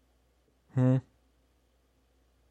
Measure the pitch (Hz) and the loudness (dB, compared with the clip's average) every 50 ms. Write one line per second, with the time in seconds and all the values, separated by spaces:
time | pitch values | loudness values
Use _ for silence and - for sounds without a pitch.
0 | _ _ _ _ _ _ _ _ _ _ _ _ _ _ - 131 127 127 127 131 | _ _ _ _ _ _ _ _ _ _ _ _ _ _ -4 -2 0 0 0 -2
1 | - _ _ _ _ _ _ _ _ _ _ _ _ _ _ _ _ _ _ _ | -4 _ _ _ _ _ _ _ _ _ _ _ _ _ _ _ _ _ _ _
2 | _ _ _ _ _ _ _ _ _ _ | _ _ _ _ _ _ _ _ _ _